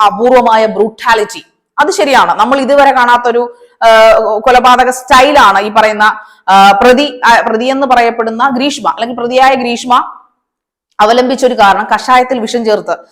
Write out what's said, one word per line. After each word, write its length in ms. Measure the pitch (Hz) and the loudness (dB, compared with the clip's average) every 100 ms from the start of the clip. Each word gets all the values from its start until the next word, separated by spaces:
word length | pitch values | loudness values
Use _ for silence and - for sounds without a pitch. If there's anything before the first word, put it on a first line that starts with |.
| 208 | -2
അപൂർവമായ 600 | 190 247 254 233 220 220 | 0 2 2 2 0 0
ബ്രൂട്ടാലിറ്റി. 760 | 190 220 - 233 226 208 170 - _ _ - | -2 -4 -4 -2 -2 -4 -10 -20 _ _ -4
അത് 120 | 302 | -2
ശരിയാണ്, 480 | 381 285 240 175 165 | -2 0 0 0 0
നമ്മൾ 200 | 233 277 | -2 -2
ഇതുവരെ 320 | 262 285 277 | 0 2 2
കാണാത്തൊരു, 640 | 254 240 240 240 240 240 - _ - 226 | 2 2 0 0 -2 -4 -10 _ -2 2
ഏഹ്, 520 | 220 220 220 220 220 | 4 4 2 0 -2
കൊലപാതക 500 | 247 247 247 247 254 | 2 2 4 2 0
സ്റ്റൈലാണ് 680 | 254 - 254 277 285 208 196 | -2 0 2 2 2 2 0
ഈ 120 | 214 | -2
പറയുന്ന, 460 | 220 214 208 214 - - _ - | 0 0 0 -2 -2 -12 _ 0
ആ, 220 | 196 196 202 | 4 4 4
പ്രതി, 380 | 247 254 294 - | 2 2 -2 -2
ആ, 160 | 233 226 | 0 0
പ്രതി 240 | 226 220 | 0 -4
എന്ന് 220 | 254 269 269 | -4 -2 -2
പറയപ്പെടുന്ന 640 | 240 233 233 226 226 277 247 | 0 0 -2 -6 -4 -4 -2
ഗ്രീഷ്മ 320 | 277 285 180 | -4 -4 -6
അല്ലെങ്കിൽ 280 | - 240 240 | -6 -8 -8
പ്രതിയായ 380 | 240 254 262 | -4 0 2
ഗ്രീഷ്മ 400 | 254 240 240 254 254 - - _ _ _ _ _ _ _ - | 0 -4 -6 -2 -2 -4 -14 _ _ _ _ _ _ _ -2
അവലംബിച്ചൊരു 540 | 214 247 254 254 247 | 0 2 0 0 -2
കാരണം 320 | 220 196 190 220 | 2 0 0 -2
കഷായത്തിൽ 440 | 208 - 254 254 247 | -4 0 0 0 -4
വിഷം 260 | 214 247 | -6 -4
ചേർത്ത് 320 | 220 202 175 165 - | -2 -4 -4 -10 -12